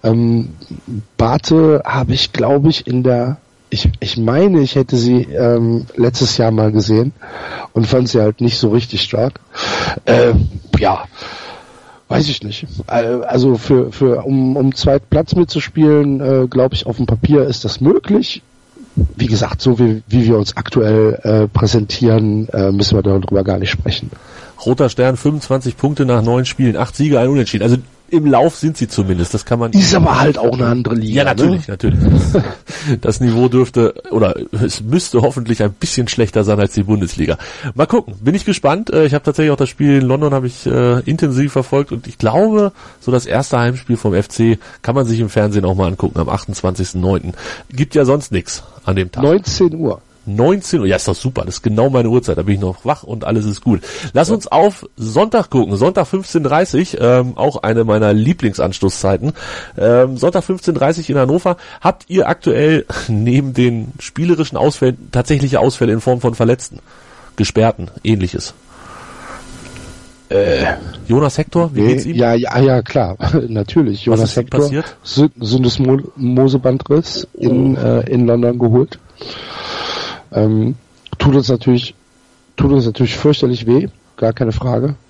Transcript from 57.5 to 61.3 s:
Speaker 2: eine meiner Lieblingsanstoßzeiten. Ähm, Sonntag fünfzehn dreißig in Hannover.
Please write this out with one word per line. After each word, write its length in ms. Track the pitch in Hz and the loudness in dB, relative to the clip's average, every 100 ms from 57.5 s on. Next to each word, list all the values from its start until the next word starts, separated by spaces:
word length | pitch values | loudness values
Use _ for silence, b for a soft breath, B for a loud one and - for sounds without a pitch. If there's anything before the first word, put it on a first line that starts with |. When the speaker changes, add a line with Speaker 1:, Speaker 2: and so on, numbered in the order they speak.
| - | -2
Speaker 2:
eine 220 | - 113 | -2 0
meiner 280 | 113 107 107 | 2 2 4
Lieblingsanstoßzeiten. 1200 | 104 120 175 110 98 90 92 98 - 98 98 123 B B B B - | 2 2 0 -2 -2 -4 0 -2 0 -2 0 -2 B B B B -2
Ähm, 400 | 110 120 131 127 | 2 4 2 2
Sonntag 260 | 151 180 | 0 0
fünfzehn 300 | - 190 - | -2 -4 -2
dreißig 340 | 147 139 165 156 | 0 0 -2 -2
in 80 | 139 | 0
Hannover. 400 | 131 | 2